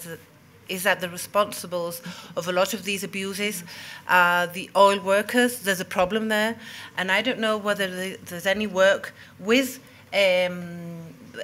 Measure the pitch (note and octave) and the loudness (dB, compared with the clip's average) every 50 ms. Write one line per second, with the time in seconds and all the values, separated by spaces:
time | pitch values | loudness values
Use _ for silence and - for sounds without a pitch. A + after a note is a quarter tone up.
0 | E3 E3+ E3 D3+ - - - - - - - - - - F#3 F#3 F3+ G3+ F#3 E3 | -10 -14 -14 -16 -16 -20 -20 -20 -20 -20 -20 -20 -12 -10 -8 -2 0 0 0 0
1 | F3+ F3 F3 F3 - - - G3+ G#3 G#3 G#3 - - F3 F3+ F3 E3+ E3+ E3+ - | -2 -8 -8 -10 -12 -2 2 2 2 2 -2 -10 -10 -6 -6 -4 -4 -4 -6 -8
2 | - F3 - - - - - E3+ E3 F3+ F3+ F3+ F#3+ F#3 - G3+ F3+ G3+ G3+ F#3+ | -12 -14 -14 -14 -16 -8 -8 -6 -4 0 2 2 2 2 0 -6 -4 -6 -4 -4
3 | G3 F3 E3+ G3 F#3+ G3 G3 F#3+ G#3 G#3 G#3 F3 F3 - - - - - - - | -6 -8 -6 -6 -6 -6 -4 -4 -4 -4 -4 -6 -12 -14 -16 -16 -16 -16 -16 -14
4 | - - F3+ F3+ F3 F3 F3 F3 F3 E3+ E3+ F#3+ F#3 - - F#3+ G3+ G3 G3+ G3+ | 0 4 6 6 6 6 6 2 2 0 -4 -10 -10 -2 6 6 8 8 6 2
5 | F3+ F#3+ G3 G3+ G#3+ G#3+ - B3 B3 B3 A#3+ - F3+ G3 F#3+ E3+ F3+ - - F#3+ | 2 2 2 2 2 2 2 2 2 2 0 -4 -2 -2 -2 -2 -2 -4 0 0
6 | F3+ F3 G#3 A3 A3 A3 G#3+ G#3+ G#3+ A3 A#3 A3+ - - - - - - - - | 0 2 0 -2 0 0 0 2 2 0 -2 -6 -12 -16 -16 -16 -16 -10 -6 -6
7 | F#3 F#3+ F#3+ G3+ A3 B3+ A#3 - A3 A3 G#3+ G#3+ G3 G#3 G3+ G3 G3 F#3 F3+ F3+ | 0 2 2 2 2 0 -2 0 0 0 -2 0 0 -2 0 0 -2 -4 -4 -6
8 | F#3 F#3+ F#3 - - - F3 E3+ E3+ G3 G3 G#3 G#3+ G3+ F3+ F#3 F#3+ G3 F#3+ - | -6 -8 -8 -10 -14 -12 -12 -4 0 0 0 0 -2 -2 2 6 6 6 6 4
9 | - - - - - - - - F3+ G3+ A#3 C4 C4+ B3 - - - - - - | -2 -10 -14 -18 -20 -20 -20 -10 0 2 4 4 2 0 -6 -12 -18 -20 -20 -20
10 | - - - G3 G3+ F#3+ F3+ F3+ F3+ F3+ F3+ F3+ F3 E3+ E3+ E3+ E3+ E3+ E3+ E3 | -16 -4 2 4 4 4 4 4 2 0 -2 -6 -10 -10 -12 -12 -12 -12 -12 -14
11 | E3 E3 - - - - - A3+ | -14 -16 -18 -20 -20 -18 -14 -14